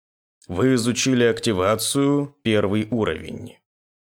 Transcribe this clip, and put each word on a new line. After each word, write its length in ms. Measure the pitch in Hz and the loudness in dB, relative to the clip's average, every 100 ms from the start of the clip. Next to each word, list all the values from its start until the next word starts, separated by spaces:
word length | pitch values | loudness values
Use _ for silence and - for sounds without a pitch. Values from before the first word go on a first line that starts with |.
| _ _ _ _ - | _ _ _ _ -8
Вы 260 | 90 127 | 0 2
изучили 500 | 131 113 117 135 127 | 2 0 0 0 4
активацию, 1120 | 117 113 117 95 92 110 - 143 139 143 143 - | 2 2 -2 0 2 0 -2 0 2 0 -2 -6
первый 460 | 113 107 101 107 107 | 0 2 2 0 -2
уровень. 680 | 120 98 80 78 - - - _ _ _ _ | -2 -2 -4 -8 -12 -14 -18 _ _ _ _